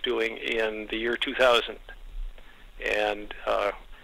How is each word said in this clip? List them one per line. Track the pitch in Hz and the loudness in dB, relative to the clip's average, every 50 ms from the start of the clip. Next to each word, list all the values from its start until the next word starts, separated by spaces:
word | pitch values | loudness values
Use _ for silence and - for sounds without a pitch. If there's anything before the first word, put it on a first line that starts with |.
| - | 0
doing | 127 117 113 113 113 113 - | 0 2 2 2 0 -2 -2
in | 139 135 120 113 110 110 107 107 107 104 | -2 0 0 2 2 0 0 -4 -4 -4
the | 113 110 | -4 -2
year | 113 120 120 - | 0 0 0 0
two | - 139 123 | -2 -2 4
thousand. | - 131 127 120 113 - - 104 - - - - - - - - - - - - - - - - - - - - - - | 6 8 8 8 8 6 2 -2 -10 -12 -14 -14 -14 -14 -10 -6 -6 -6 -6 -6 -10 -14 -16 -18 -18 -18 -18 -12 -6 -2
And, | 110 104 104 104 107 104 104 104 101 - - - | 0 2 2 2 2 0 -2 -4 -8 -10 -6 -2
uh, | - 110 104 101 101 - - - - - - | 0 0 2 2 0 -2 -4 -8 -16 -18 -18